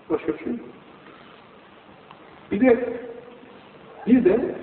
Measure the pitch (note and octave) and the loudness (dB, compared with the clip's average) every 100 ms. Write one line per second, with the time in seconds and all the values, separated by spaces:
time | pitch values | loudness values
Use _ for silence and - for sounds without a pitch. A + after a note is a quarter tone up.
0 | - D#3 D#4+ - B3 A#3+ - - - - | -4 -4 -2 -6 -6 -8 -10 -20 -20 -20
1 | - - - - - - - - - - | -20 -20 -20 -20 -20 -20 -20 -20 -20 -20
2 | - - - - - G3 C4 A#3 - - | -20 -20 -20 -20 -8 2 4 4 0 -8
3 | - - - - - - - - - - | -12 -16 -18 -20 -20 -20 -20 -20 -20 -8
4 | - B3+ F4+ A#3+ - - | 2 4 6 2 0 -6